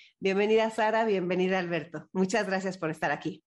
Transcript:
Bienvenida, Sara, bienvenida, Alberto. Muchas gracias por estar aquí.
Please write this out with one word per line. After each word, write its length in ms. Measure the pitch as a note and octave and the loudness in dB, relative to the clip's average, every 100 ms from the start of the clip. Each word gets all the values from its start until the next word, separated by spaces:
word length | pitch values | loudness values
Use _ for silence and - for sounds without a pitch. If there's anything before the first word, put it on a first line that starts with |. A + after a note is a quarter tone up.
| - - | -20 -4
Bienvenida, 500 | F#3+ F#3+ G#3 A3 A3 | -2 2 4 4 2
Sara, 360 | A3 G#3+ A3 A3+ | 0 2 2 2
bienvenida, 540 | F#3+ F3+ F3+ F#3 F#3+ | 0 0 0 2 0
Alberto. 500 | F3 E3+ D3+ D#3 - | 0 -4 -4 -12 -6
Muchas 340 | F#3 F#3 A3+ G3 | 0 0 0 0
gracias 320 | F#3+ F#3+ F#3 | -2 -4 -4
por 120 | D#3+ | -6
estar 220 | D#3 E3 | -2 -2
aquí. 300 | D3 D#3 - | -2 -6 -10